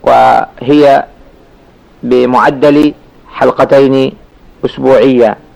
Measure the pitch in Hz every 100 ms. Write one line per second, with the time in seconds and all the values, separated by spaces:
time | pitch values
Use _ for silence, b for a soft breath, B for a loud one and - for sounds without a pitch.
0 | 131 120 117 117 110 - 123 147 143 139
1 | - - - - _ _ _ _ _ _
2 | 123 123 123 123 135 139 147 147 151 -
3 | - _ _ - 131 - 135 110 139 135
4 | 135 - - _ - _ 127 - 131 131
5 | 120 127 113 101 -